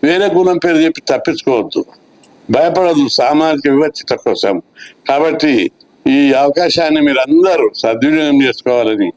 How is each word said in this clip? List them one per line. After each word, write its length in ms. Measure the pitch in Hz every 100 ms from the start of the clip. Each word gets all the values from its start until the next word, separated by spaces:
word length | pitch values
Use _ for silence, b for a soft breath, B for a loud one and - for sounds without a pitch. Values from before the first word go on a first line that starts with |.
వేరే 240 | 143 180 202
కులం 280 | 170 185 175
పేరు 200 | 175 160
చెప్పి 240 | 160 160
తప్పించుకోవద్దు, 800 | - 127 - 156 - 123 98 - - - _ _ _ _ -
భయపడద్దు 580 | 117 170 170 180 156 135
సామాజిక 600 | - 127 151 160 151 143
వివక్షత 420 | 135 151 - -
కోసం. 420 | 117 - 98 101 92 - B B _ -
కాబట్టి 440 | 139 160 160 151 123 92 _ _ _ -
ఈ 120 | 135 139
అవకాశాన్ని 680 | 131 143 143 175 165 160 156
మీరు 200 | 147 135 131
అందరూ 400 | 156 185 165 113 -
సద్వినియోగం 640 | 120 113 135 156 151 139
చేసుకోవాలని 680 | 135 113 - 123 110 107 92